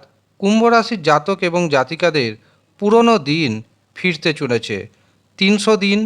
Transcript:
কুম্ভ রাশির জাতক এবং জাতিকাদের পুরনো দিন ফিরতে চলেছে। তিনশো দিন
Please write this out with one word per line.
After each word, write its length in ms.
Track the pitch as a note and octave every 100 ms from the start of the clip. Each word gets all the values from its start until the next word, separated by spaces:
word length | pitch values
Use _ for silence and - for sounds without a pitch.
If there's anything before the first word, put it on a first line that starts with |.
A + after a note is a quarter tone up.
| _ _ _ _
কুম্ভ 220 | G3 A3 A#3
রাশির 360 | A#3 A3+ G#3+
জাতক 340 | D3+ D3+ D3+ F#3+
এবং 180 | F3+ F3 E3+
জাতিকাদের 640 | C#3+ B2+ E3 F3 D#3 A#2 A2 _ _ _ _
পুরনো 340 | G3+ A3+ A#3 G#3+
দিন 280 | C#3 D#3+ C#3 A2 - _ _ -
ফিরতে 360 | F3+ D#3 E3+
চলেছে। 440 | D3+ C3+ A#2 - G2 G2+ _ _ _ _ -
তিনশো 340 | G3 G#3 A3 G#3
দিন 220 | G3 G#3